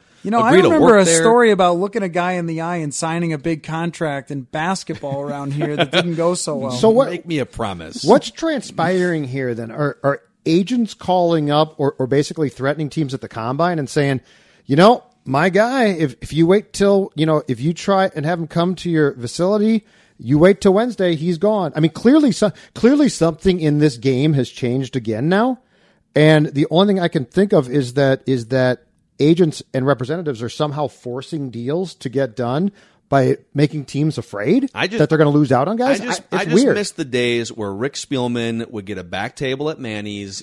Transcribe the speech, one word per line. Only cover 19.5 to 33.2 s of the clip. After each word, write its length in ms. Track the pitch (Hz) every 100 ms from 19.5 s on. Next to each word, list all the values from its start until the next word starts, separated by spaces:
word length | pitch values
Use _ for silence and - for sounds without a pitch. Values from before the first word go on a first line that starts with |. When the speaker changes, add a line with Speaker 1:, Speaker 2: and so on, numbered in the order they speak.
| 208 214 220 - _ _ -
Speaker 3:
you 180 | 113 147
wait 220 | 180 190
till 120 | 202
Wednesday, 400 | 190 247 226 185
he's 240 | 160 160 170
gone." 340 | 202 214 170 151
I 40 |
mean, 120 | 156
clearly, 400 | - 226 302 294
so, 180 | 180 214 - -
clearly 340 | - 226 285 277
something 520 | - 165 156 190 180
in 180 | 156 147
this 180 | 151 120
game 340 | 131 127 151
has 140 | 143 120
changed 460 | - 123 127 131 135
again 320 | 113 107 147
now. 320 | 190 247 254 _ _ _ _ _
And 320 | - 151 156 151
the 200 | 139 156
only 240 | 156 202
thing 60 | 190
I 60 | 170
can 160 | 160
think 280 | 127 - 202
of 180 | 196 127
is 240 | 143 123
that, 280 | 123 139 135 -
is 220 | 131 110
that 340 | 131 127 123 _ _ _ -
agents 420 | 143 165 170 - -
and 140 | 135 131
representatives 560 | 135 123 165 160 113
are 60 | 117
somehow 400 | - 151 143 143
forcing 640 | - 123 123 127 160 139
deals 440 | 117 120 160 185
to 140 | - 139
get 260 | 120 135
done 380 | 110 120 135 196 - _ _ -
by 280 | 139